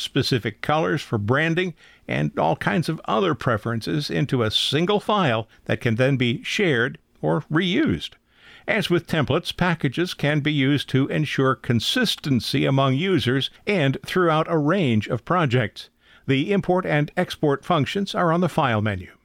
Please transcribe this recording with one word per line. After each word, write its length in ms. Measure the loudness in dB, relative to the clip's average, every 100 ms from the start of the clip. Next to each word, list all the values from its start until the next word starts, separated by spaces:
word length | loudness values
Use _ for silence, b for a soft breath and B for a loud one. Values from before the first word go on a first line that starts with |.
specific 600 | -4 -2 0 0 -2 -6
colors 400 | -2 0 0 -2
for 160 | -2 -2
branding, 560 | 0 0 0 0 -4 -6 b b b
and 240 | -4 -2 0
all 160 | 0 0
kinds 320 | 0 0 -2
of 140 | -4
other 320 | -2 0 0 0
preferences 760 | -2 -2 -2 -4 -4 -4 -2
into 340 | -2 0 0
a 80 | 0
single 500 | 0 0 0 2 0
file 460 | 0 0 2 0 -4 b -6
that 160 | -2
can 140 | 0 2
then 200 | 2 2
be 260 | 0 -2
shared 560 | -4 -2 2 2 0 -4 _ _
or 200 | -2 -2 0
reused. 600 | 0 2 0 0 -2 -6 -16 B B B B B
As 240 | -2 0
with 180 | 0 0
templates, 480 | -2 0 0 -2 -2
packages 580 | 0 0 -2 -2 -4
can 260 | -2 -2 0
be 140 | 0
used 340 | 0 2 0 0
to 180 | 0 0
ensure 460 | -2 -2 0 0 0
consistency 1120 | 0 0 0 0 0 -2 0 0 0 0 2
among 280 | 2 2
users 560 | 0 2 0 2 0 -2 b -2
and 300 | 0 0 -2 -2
throughout 440 | 0 2 2 2
a 80 | 0
range 500 | 2 2 2 2 0
of 160 | -4 0
projects. 640 | 0 2 2 0 -6 -20 _ b b b
The 260 | 0 2
import 320 | 0 2 0 2
and 260 | 0 0 -2
export 480 | -4 0 0 0 0
functions 500 | 0 0 -2 -4 0
are 160 | 0
on 80 | 2
the 80 | 0
File 340 | 0 0 2
menu. 300 | 0 -4 -10 -20